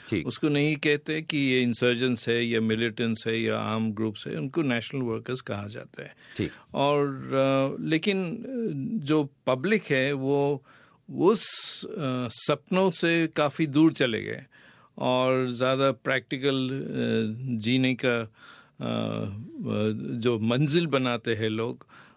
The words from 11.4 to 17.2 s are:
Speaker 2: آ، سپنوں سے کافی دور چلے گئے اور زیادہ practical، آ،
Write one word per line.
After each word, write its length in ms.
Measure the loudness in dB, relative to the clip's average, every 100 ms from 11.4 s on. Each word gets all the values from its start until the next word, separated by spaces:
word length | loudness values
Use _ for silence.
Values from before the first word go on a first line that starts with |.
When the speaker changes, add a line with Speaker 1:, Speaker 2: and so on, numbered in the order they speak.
| 0 -2 -4 -6
Speaker 2:
آ، 440 | -8 -6 -4 -4 -4
سپنوں 640 | -2 0 0 0 2 2
سے 360 | 2 2 2 2
کافی 320 | 0 0 0 0
دور 240 | 6 6
چلے 340 | 6 0 0
گئے 340 | -4 -8 -12 -20 -20 -20 -20
اور 520 | -4 0 2 2 2 0
زیادہ 460 | 0 0 4 2 2
practical، 840 | -2 -2 -2 -2 0 0 -2 -4
آ، 100 | -6 -2 0 0